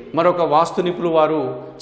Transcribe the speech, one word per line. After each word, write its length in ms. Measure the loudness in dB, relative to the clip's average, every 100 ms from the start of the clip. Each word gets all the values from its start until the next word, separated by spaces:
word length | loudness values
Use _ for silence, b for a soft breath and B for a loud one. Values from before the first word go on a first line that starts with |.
| -8 0
మరొక 260 | 2 2
వాస్తు 400 | 2 2 2 0
నిపుణులు 320 | -2 -2 0
వారు 500 | 2 2 0 -4 -6 -14 -4